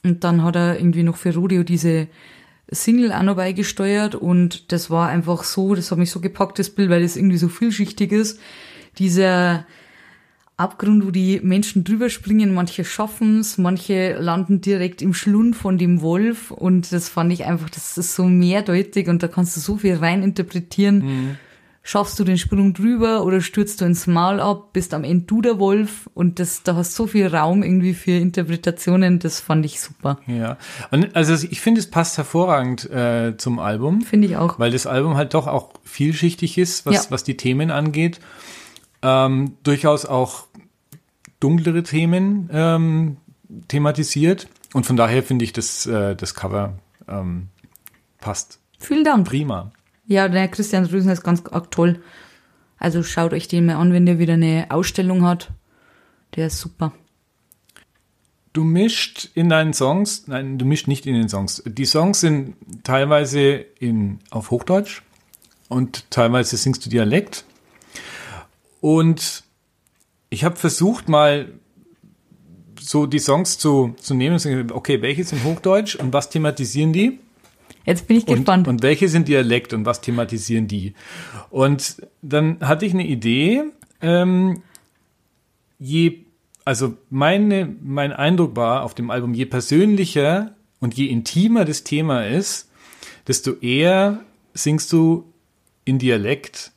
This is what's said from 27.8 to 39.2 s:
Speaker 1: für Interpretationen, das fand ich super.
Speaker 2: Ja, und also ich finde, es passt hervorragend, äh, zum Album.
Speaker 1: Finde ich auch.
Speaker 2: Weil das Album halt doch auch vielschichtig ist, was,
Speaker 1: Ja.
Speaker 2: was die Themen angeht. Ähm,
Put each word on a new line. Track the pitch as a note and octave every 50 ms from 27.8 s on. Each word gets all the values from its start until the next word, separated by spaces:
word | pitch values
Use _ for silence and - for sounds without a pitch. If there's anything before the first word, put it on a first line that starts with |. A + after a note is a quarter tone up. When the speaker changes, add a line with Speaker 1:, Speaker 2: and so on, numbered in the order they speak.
| F3+ F#3 F3+
Speaker 1:
für | F3 - -
Interpretationen, | F3+ F3 E3+ F3+ F3 F#3+ F3 D#3 E3+ E3 - F3+ E3+ - - F3 F3 F#3 F#3+ F3+ F3+ E3+
das | F3 E3 D#3 -
fand | - - D#3+ D#3 D#3
ich | D3+ - -
super. | - - D3 _ - C#3 C#3 C#3 - -
Speaker 2:
Ja, | B2 A#2 A2+ A2+ B2+ - - - - - A#2 -
und | - C#3+ F3 E3+ -
also | E3+ D#3+ D3+ E3 D#3 D3+ F3
ich | - -
finde, | - A3+ A#3 A#3
es | - -
passt | - E3+ E3 E3 - -
hervorragend, | D3 - - E3 F3 F#3 E3 C#3 B2+ B2 B2+ A#2+ - C#3
äh, | - B2+ A#2+ A#2+ A#2 A#2 A2+ A#2 A2 A2
zum | - B2+ A#2+ -
Album. | D#2 G#2 G#2 A2 A#2+ D3 F3+ G#3+
Speaker 1:
Finde | A#3 - - G#3 G#3 F#3+
ich | E3+
auch. | D3+ E3 E3+ - -
Speaker 2:
Weil | A#2 A#2+
das | A#2+ B2+ - -
Album | C3 B2+ C#3 E3 D#3
halt | C#3 D3+ C3 -
doch | E3 C3+ C#3+
auch | C3+ C3+ - - _ - _
vielschichtig | - - - C#3 D3+ D#3+ D3 D#3+ E3+ E3+ - F3 E3 - -
ist, | F3+ F3 - - -
was, | D3 G3+ G3 -
Speaker 1:
Ja. | -
Speaker 2:
was | C3 B2 -
die | - C3 -
Themen | - B2+ B2+ C3+ D3+ E3
angeht. | D3+ C#3+ D3 D#3 C#3+ D3+ E3 E3+ E3+ - - - - - - - - - - - - - _ _ _ _
Ähm, | - C3 C3 C3